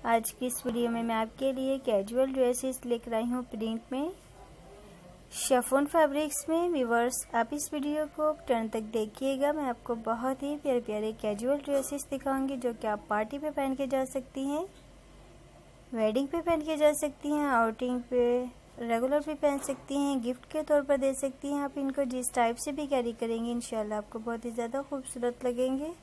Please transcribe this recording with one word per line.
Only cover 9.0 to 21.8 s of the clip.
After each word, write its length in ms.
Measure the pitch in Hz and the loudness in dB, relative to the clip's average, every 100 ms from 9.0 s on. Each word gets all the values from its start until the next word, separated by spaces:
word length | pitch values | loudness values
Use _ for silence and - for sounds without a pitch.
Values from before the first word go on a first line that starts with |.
| 214 - 269 269 285 | -2 -2 -2 2 0
मैं 120 | 302 269 | 0 -2
आपको 300 | 240 - 233 226 | -4 -4 -4 -2
बहुत 360 | 233 262 262 | 0 -2 -2
ही 120 | 285 294 | -4 -2
प्यारे 220 | 294 247 | 0 0
प्यारे 300 | 226 214 220 220 | 0 -2 -2 -2
casual 360 | 214 208 247 285 | -4 -2 0 0
dresses 480 | 277 277 269 285 - | 2 0 0 -6 -4
दिखाऊंगी 460 | 269 269 269 269 269 | -4 0 0 0 -2
जो 160 | 247 | -4
कि 140 | 233 220 | -2 -2
आप 180 | 208 - | -2 0
party 300 | 208 220 285 | 0 0 -2
पे 120 | 302 | -4
पहन 240 | 294 269 269 | 0 -2 0
के 120 | 269 | 0
जा 180 | 269 262 | 0 0
सकती 400 | 269 254 269 269 | -4 -6 -4 -2
हैं, 180 | 294 381 - - - - - - - - - - - - | -2 -4 -10 -20 -20 -20 -20 -20 -20 -20 -20 -20 -20 -8
wedding 340 | 233 214 220 277 | 2 2 2 0
पे 140 | 339 | 0
पहन 200 | 330 330 | 2 2
के 160 | 302 311 | 2 6
जा 160 | 302 294 | 6 6
सकती 360 | 302 - 285 | -2 -2 0
हैं, 140 | 294 285 | 2 4
outing 520 | 240 226 220 247 247 247 | 4 4 0 -2 -2 0
पे 520 | 247 240 247 247 - - - | 2 4 4 0 -10 -20 -10
रेगुलर 400 | 233 226 262 294 | -2 0 2 2
भी 140 | 294 | 0
पहन 240 | 302 294 277 | 0 0 0
सकती 360 | - 262 - 277 | -4 -6 -2 0
हैं, 260 | 277 269 | 2 0
गिफ्ट 240 | 233 254 - | -2 -4 -4
के 100 | 311 | -6
तौर 180 | 302 294 | 4 2
पर 160 | 277 277 | 4 2
दे 160 | 269 | 2
सकती 340 | 269 277 262 277 | 0 -4 -4 -4
हैं। 160 | 285 | -2
आप 140 | 277 | -2
इनको 260 | 285 | -2